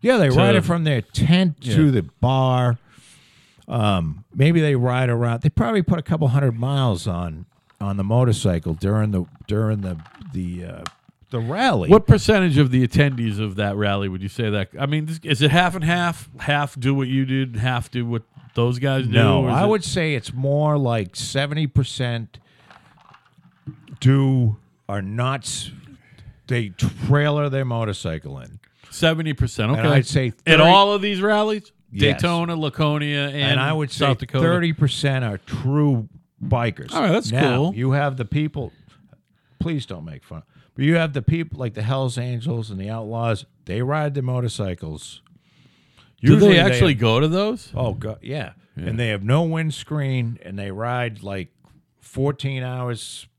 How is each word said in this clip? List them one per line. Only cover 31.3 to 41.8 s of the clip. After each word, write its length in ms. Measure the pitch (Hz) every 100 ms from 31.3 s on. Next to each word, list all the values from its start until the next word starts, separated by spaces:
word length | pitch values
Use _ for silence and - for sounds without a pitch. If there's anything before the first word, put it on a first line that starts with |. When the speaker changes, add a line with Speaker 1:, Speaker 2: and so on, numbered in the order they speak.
| 214 214 214 - _ _
Speaker 1:
Yes. 300 | 98 143 139
Speaker 2:
Daytona, 340 | 175 170 170 165
Laconia, 720 | 156 - 151 147 147 147 139
and 80 | 139
Speaker 1:
And 240 | 139 143
I 120 | 139
would 180 | 156 143
say 160 | - 143
Speaker 2:
South 120 | 127
Dakota. 260 | 123 135
Speaker 1:
thirty 280 | 165 175 170
percent 520 | 151 139 - 147 131
are 140 | 120 98
true 680 | - 110 131 143 147 123 110 - _ _
bikers. 500 | - 120 117 - -
Speaker 2:
All 80 | 330
right, 100 | 226
that's 180 | 190 -
Speaker 1:
Now, 240 | 120 139 123
Speaker 2:
cool. 180 | 160
Speaker 1:
you 180 | 113 131
have 240 | 139 143 135
the 80 |
people, 480 | 113 151 151 147 117 _ _ _ _ _ _ _ _ _
please 260 | 165 151 -
don't 180 | 90
make 200 | 80 69
fun, 180 | _ 80 - _ _
but 100 | -
you 120 | 139 165
have 160 | 165
the 80 | 143
people 360 | 117 165 160 -
like 160 | 123
the 80 | 110